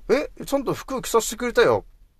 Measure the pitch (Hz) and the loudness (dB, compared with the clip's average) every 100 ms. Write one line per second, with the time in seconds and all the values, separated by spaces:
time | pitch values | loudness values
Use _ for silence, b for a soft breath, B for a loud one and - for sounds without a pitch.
0 | - 262 - - - 277 226 156 - 269 | -2 0 -2 -8 -4 -4 -2 -6 -6 -8
1 | - 226 - 214 247 226 185 104 - - | -2 0 0 -4 -2 4 4 4 0 -18
2 | _ | _